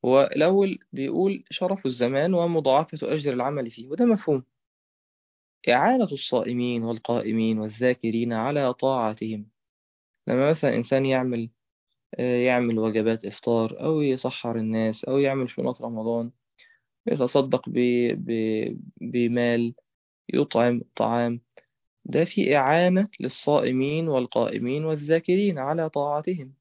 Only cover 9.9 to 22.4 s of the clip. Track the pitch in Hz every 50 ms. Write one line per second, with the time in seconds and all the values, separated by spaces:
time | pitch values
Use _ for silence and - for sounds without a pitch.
9.9 | _ _ _ _ _ _ _ - 120 127 135 147 160 151 - 139 117 113 120 -
10.9 | 135 135 135 135 131 131 127 127 123 117 113 117 _ _ _ _ _ _ _ _
11.9 | _ _ _ _ - - 123 123 123 123 123 127 127 123 123 117 117 110 110 110
12.9 | 107 110 107 113 113 113 - 104 101 - - 120 117 113 113 110 - - - 147
13.9 | 160 151 151 139 127 131 - 131 - - - 120 113 113 110 110 110 113 113 110
14.9 | 110 - - - 131 139 139 135 135 135 127 120 - - 131 127 123 - 113 117
15.9 | 117 113 110 113 117 117 117 120 - _ _ _ _ _ - _ _ _ _ _
16.9 | _ _ _ - - 147 127 123 - 143 135 135 127 123 - 123 117 123 123 123
17.9 | 120 120 120 117 110 107 - 120 117 113 110 110 110 110 - - - - - -
18.9 | _ - - 117 120 123 120 117 120 120 120 120 117 117 117 117 120 - _ _
19.9 | _ _ _ _ _ _ _ - - 131 147 - - 117 117 123 120 120 - _
20.9 | _ - 117 110 117 120 120 117 117 120 _ _ _ - _ _ _ _ _ _
21.9 | _ _ _ - 135 151 170 175 - 208